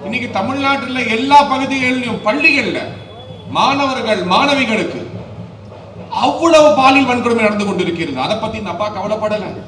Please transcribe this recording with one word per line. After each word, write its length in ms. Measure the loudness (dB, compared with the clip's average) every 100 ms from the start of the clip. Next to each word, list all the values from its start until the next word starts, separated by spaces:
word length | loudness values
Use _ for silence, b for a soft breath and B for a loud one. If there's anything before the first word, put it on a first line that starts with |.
இன்னைக்கு 260 | -6 -6 -4
தமிழ்நாட்டுல 720 | -4 -2 -2 0 0 -2 -4
எல்லா 400 | -2 -2 6 6
பகுதிகளிலும் 760 | 6 0 -2 0 0 0 -2 -2 -2
பள்ளிகள்ல 540 | 2 2 2 0 -4 -8 -12 -16 -18 -18 -16 -6
மாணவர்கள் 760 | 0 2 2 0 -2 -2 -2 2
மாணவிகளுக்கு 800 | 2 2 0 0 -2 -2 -6 -10 -12 -14 -14 -16 -16 -18 -18 -18 -18 -8
அவ்வளவு 680 | 0 0 2 6 8 8 6
பாலியல் 320 | 6 6 4
வன்கொடுமை 340 | 2 2 2
நடந்து 240 | 2 2 -2
கொண்டிருக்கிறது. 540 | 0 -2 -2 -4 -2
அதை 180 | -2 -2
பத்தி 200 | -4 -6
இந்த 120 | -6
அப்பா 200 | -4 -4
கவலைப்படல. 720 | -4 -4 -2 -2 -4 -6 -10